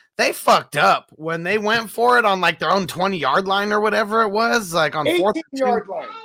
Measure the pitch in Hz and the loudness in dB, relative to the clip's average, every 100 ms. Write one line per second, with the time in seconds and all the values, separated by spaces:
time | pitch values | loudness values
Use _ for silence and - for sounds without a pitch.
0 | _ - 262 359 - 185 135 147 190 147 | _ -4 -2 -2 2 2 2 0 2 2
1 | - - 160 165 175 214 208 226 214 - | -2 -12 -6 -4 -2 -2 0 -2 -2 0
2 | 240 247 220 190 170 170 160 196 175 151 | 2 4 2 2 0 0 0 0 0 -2
3 | 190 185 135 156 190 196 208 214 214 208 | -2 0 0 0 2 0 0 0 0 0
4 | 214 220 220 202 233 240 185 170 151 156 | 0 0 0 0 0 0 0 0 0 0
5 | 277 349 269 320 - 269 262 226 196 175 | 0 0 0 -2 -6 -4 0 -2 -4 -10
6 | 127 - | -12 -14